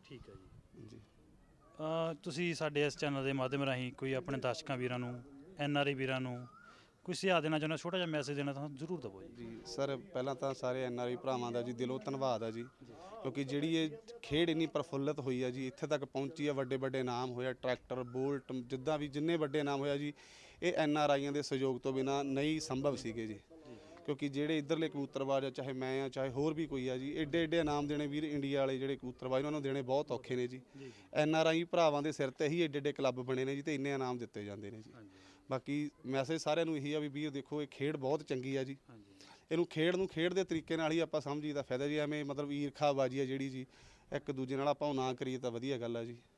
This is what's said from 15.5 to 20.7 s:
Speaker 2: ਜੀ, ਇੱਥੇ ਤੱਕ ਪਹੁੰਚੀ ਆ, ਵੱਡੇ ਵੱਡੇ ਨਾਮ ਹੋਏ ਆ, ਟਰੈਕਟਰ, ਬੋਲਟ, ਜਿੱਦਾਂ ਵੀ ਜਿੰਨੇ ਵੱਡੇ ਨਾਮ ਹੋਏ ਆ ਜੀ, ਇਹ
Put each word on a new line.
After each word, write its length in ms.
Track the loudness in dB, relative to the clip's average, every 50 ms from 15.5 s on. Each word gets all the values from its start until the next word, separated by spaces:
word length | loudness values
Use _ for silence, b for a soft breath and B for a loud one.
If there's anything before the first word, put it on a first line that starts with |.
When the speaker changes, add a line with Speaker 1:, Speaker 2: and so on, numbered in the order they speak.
Speaker 2:
ਜੀ, 160 | 0 -2 -4
ਇੱਥੇ 200 | -6 -4 -6 -2
ਤੱਕ 180 | 0 0 0 0
ਪਹੁੰਚੀ 420 | -2 _ -2 -2 -2 -2 0 0
ਆ, 60 | 2
ਵੱਡੇ 240 | 2 2 0 0 0
ਵੱਡੇ 260 | 0 0 0 0 0
ਨਾਮ 280 | 0 0 0 0 -2 -2
ਹੋਏ 160 | -2 -2 -2
ਆ, 60 | -2
ਟਰੈਕਟਰ, 500 | -2 -2 0 0 0 0 -2 -6 -4 -4
ਬੋਲਟ, 500 | -4 -4 -2 0 0 0 0 -2 -4 -6
ਜਿੱਦਾਂ 460 | -6 -6 -4 -4 -6 -4 0 0 0 0
ਵੀ 100 | 0 -2
ਜਿੰਨੇ 280 | -2 0 2 2 4
ਵੱਡੇ 260 | 4 2 2 2 2
ਨਾਮ 180 | 2 2 2 2
ਹੋਏ 100 | 2 2
ਆ 60 | 2
ਜੀ, 160 | 2 0 -4 -6 B B B B B B B B B
ਇਹ 100 | 0 2